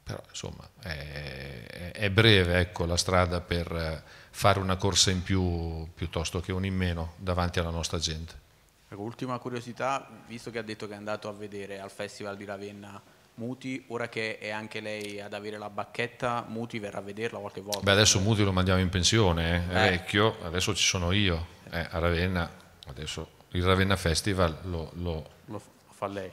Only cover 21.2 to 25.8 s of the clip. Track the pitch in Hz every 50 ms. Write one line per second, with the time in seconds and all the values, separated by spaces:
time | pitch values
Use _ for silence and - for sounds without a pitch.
21.2 | 104 95 85 80 82 - - - - - 85 85 82 - - 85 82 87 87 82
22.2 | 87 92 95 87 85 - - - - - - - - - 67 67 76 78 - 80
23.2 | 80 - - - - _ - 90 87 92 95 92 95 98 98 92 - 85 80 -
24.2 | - 107 98 92 92 82 78 67 80 95 87 82 80 - - 85 87 87 82 80
25.2 | 71 - - - - - 110 101 - - - -